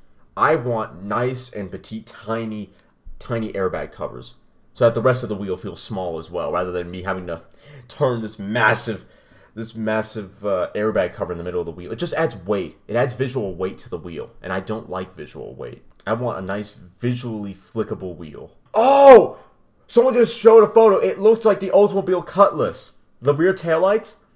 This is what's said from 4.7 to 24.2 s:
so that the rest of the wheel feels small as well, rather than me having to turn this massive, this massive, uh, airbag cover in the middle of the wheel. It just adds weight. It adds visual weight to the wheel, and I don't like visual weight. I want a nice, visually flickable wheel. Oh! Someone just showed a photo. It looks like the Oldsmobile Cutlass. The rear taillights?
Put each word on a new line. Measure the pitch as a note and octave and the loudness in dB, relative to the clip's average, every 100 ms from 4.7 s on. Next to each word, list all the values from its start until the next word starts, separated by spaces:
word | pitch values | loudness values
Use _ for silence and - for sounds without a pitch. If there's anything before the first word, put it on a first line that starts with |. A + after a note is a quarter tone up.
so | - A#2 | 2 2
that | - | 4
the | |
rest | B2 A#2+ | 0 0
of | A2 | -2
the | G2+ | -6
wheel | G2+ F2+ | -6 -8
feels | G2+ D#2+ | -8 -8
small | - G2+ F2+ E2 | -8 -6 -6 -8
as | E2 | -8
well, | E2+ D2+ | -6 -4
rather | F2 F#2 | -4 -4
than | F2+ F2 | -6 -8
me | F2+ | -8
having | F2+ F#2 F2 | -8 -8 -8
to | E2 - - - C3+ - | -12 -14 -20 -20 -20 -18
turn | - C#3 A#2+ | -4 -2 -2
this | G#2+ - | -8 -10
massive, | G2+ A#2 A2 A2+ A2+ G2 - _ _ _ _ A2 | -6 0 2 0 -4 -8 -14 _ _ _ _ -14
this | A2 | -14
massive, | A2+ G#2+ A2 G#2+ A2+ F#2+ - G#2 | -8 -4 -2 -4 -10 -12 -10 -4
uh, | F#2+ E2 G#2 | -4 -4 -4
airbag | G#2+ G2 F2+ | -2 -2 -2
cover | - F2+ | -4 -8
in | E2+ | -6
the | |
middle | F2 F2 | -6 -6
of | E2+ | -6
the | |
wheel. | D#2+ F2 | -10 -12
It | A#2+ | -8
just | E3+ | -6
adds | - D#3+ G2 | -2 -4 -4
weight. | F2 G#2 D#2+ - - | -4 -4 -4 -12 -6
It | A2+ | -2
adds | B2+ A#2+ | -2 -4
visual | B2 B2+ G2 F2 | -6 -4 -6 -6
weight | F#2 G2 | -8 -8
to | - | -12
the | E2+ | -12
wheel, | F2 D#2 - - | -10 -12 -14 -14
and | - | -10
I | F#2+ | -8
don't | F#2 A2 - | -6 -8 -8
like | F#2 F#2 | -10 -10
visual | - D2 C#2 G#1+ C2 | -14 -16 -14 -14 -14
weight. | B1 - - _ - | -14 -16 -20 _ -6
I | |
want | A2+ B2 - | -4 -4 -6
a | |
nice, | F#2+ G2+ G#2 | -6 -8 -8
visually | - F2 _ B2 B2 B2 A2 G2+ F2 | -16 -20 _ -4 -4 -6 -8 -10 -14
flickable | - A2+ G#2 F#2 F#2 E2 | -8 -6 -6 -8 -10 -12
wheel. | D#2 C#2 C#2+ _ _ - | -16 -16 -20 _ _ 2
Oh! | B3 C#4 C#4 A#3 - - - _ _ _ - | 6 10 12 12 10 -2 -20 _ _ _ 0
Someone | A#3 B3+ | 2 4
just | A#3+ A3+ - | 4 2 4
showed | A3+ A3+ | 8 8
a | G#3 | 8
photo. | A3+ A3 F#3+ | 6 6 6
It | F#3+ - | 0 2
looks | G#3 A3+ | 2 4
like | G#3+ G3 | 2 0
the | G3 | 2
Oldsmobile | G3 G#3 F#3+ F#3 F3+ E3 | 4 4 2 -2 -2 0
Cutlass. | F#3 G3+ D3+ G2+ - - - _ _ | 4 4 4 -4 -6 -14 -18 _ _
The | B2+ | 0
rear | C#3+ F3+ | 2 0
taillights? | F#3+ E3 D#3+ F#3 A3 - - | 0 -2 2 2 0 -4 -16